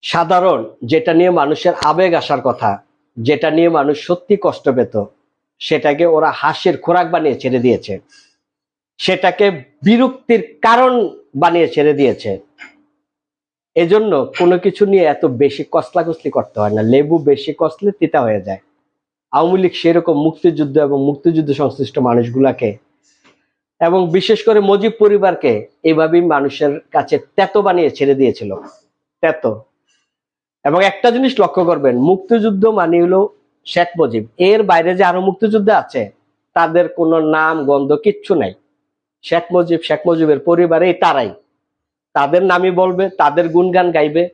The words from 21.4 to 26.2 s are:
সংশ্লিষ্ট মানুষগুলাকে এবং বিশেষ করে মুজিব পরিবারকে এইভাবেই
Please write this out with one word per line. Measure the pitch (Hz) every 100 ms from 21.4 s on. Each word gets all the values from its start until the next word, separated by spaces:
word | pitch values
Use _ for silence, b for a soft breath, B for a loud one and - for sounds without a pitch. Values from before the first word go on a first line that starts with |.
| 151 139
সংশ্লিষ্ট | 139 - 131 - 127
মানুষগুলাকে | 120 117 123 131 123 113 101 _ _ _ _ _ _ _ _ _ _
এবং | 170 185 175 175
বিশেষ | 185 214
করে | - 214
মুজিব | 202 202 220 220
পরিবারকে | 208 202 190 170 139 107 104 _ 160
এইভাবেই | 156 160 170